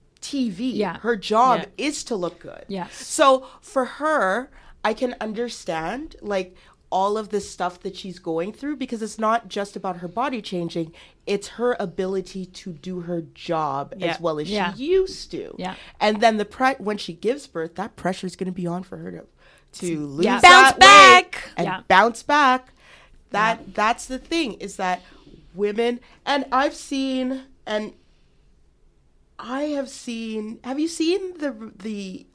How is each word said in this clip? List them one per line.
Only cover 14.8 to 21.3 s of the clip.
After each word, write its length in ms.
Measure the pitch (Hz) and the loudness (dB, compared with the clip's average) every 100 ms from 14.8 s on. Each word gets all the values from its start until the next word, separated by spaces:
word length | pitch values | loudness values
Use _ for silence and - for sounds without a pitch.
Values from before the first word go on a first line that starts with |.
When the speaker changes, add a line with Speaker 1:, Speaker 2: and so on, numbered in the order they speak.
| 285 | 0
Speaker 1:
used 440 | 381 370 - - | 0 0 -6 -12
to. 240 | 165 82 - | -12 -12 -10
Speaker 2:
Yeah. 200 | 185 - - - | -10 -12 -16 -2
Speaker 1:
And 200 | 214 214 | 0 4
then 160 | 226 220 | 2 2
the 60 | |
pre-, 300 | 208 - 262 185 | -4 -2 -2 -2
when 180 | 196 202 | -6 -6
she 140 | - | -8
gives 340 | 165 208 285 - | -6 -4 -4 -6
birth, 300 | 170 165 - | -10 -10 -8
that 180 | 214 | -12
pressure 320 | - 175 190 185 | -6 -6 -4 -8
is 80 | |
gonna 160 | - 185 | -8 -8
be 160 | 185 170 | -6 -6
on 160 | 180 | -6
for 140 | 180 170 | -10 -14
her 160 | 175 | -14
to, 140 | 170 - _ - _ _ - 180 | -14 -18 _ -20 _ _ -10 -6
to 140 | 160 | -6
lose 200 | 147 139 190 | -6 -2 0
Speaker 2:
Yeah. 140 | - | 6
Speaker 1:
that 100 | 349 | 10
Speaker 3:
Bounce 220 | 359 403 | 12 10
Speaker 1:
weight 80 | - | 10
Speaker 3:
back. 720 | 381 403 381 370 359 | 10 12 12 12 6